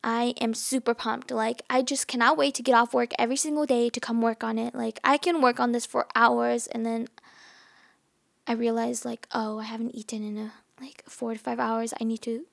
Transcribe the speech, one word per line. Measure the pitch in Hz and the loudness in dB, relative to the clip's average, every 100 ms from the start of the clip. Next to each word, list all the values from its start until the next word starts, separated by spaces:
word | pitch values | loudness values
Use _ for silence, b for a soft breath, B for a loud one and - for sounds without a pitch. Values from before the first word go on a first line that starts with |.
I | 233 233 240 247 | 0 0 0 0
am | 226 | -2
super | 226 - 262 240 | -2 -2 0 0
pumped. | 233 226 233 - | -2 -2 -4 -4
Like, | 233 220 240 - | -2 -2 -4 0
I | 254 | 0
just | 254 269 - | 2 -2 -2
cannot | 247 240 311 | 4 4 6
wait | 285 | 2
to | - | 2
get | 247 | 6
off | 233 240 | 6 6
work | 254 240 - | 2 0 0
every | 233 277 | 0 0
single | 311 302 302 | 0 0 2
day | 240 233 | 2 2
to | 240 | -2
come | - 233 | -2 2
work | 226 226 | 2 0
on | 226 226 | -4 -2
it. | 233 | -4
Like, | 254 226 - | -4 -6 0
I | - 294 | 2 2
can | 359 330 | 2 4
work | 254 240 | 2 4
on | 240 | 0
this | 240 - | 0 -2
for | - - | -4 0
hours, | 233 233 240 240 240 - | 4 4 4 2 0 -2
and | 233 | -4
then | 226 226 233 - B B B B B B B B _ _ _ _ - | -4 -4 -8 -14 B B B B B B B B _ _ _ _ -6
I | |
realize, | 233 233 226 226 240 | -2 0 0 -2 -4
like, | 240 233 - | -6 -10 -6
"Oh, | 233 220 214 | -4 -4 -6
I | |
haven't | 220 220 233 | -8 -6 -8
eaten | - 214 220 | -8 -10 -8
in | 214 208 | -8 -8
a, | 214 - _ _ | -10 -14 _ _
like, | 262 - - | -20 -20 -20
four | - 233 | -8 -8
to | 220 | -6
five | - 233 | -6 -2
hours. | 226 226 226 - | -2 -2 -4 -4
I | |
need | 226 226 | -4 -4
to | - 226 339 | -4 -6 -10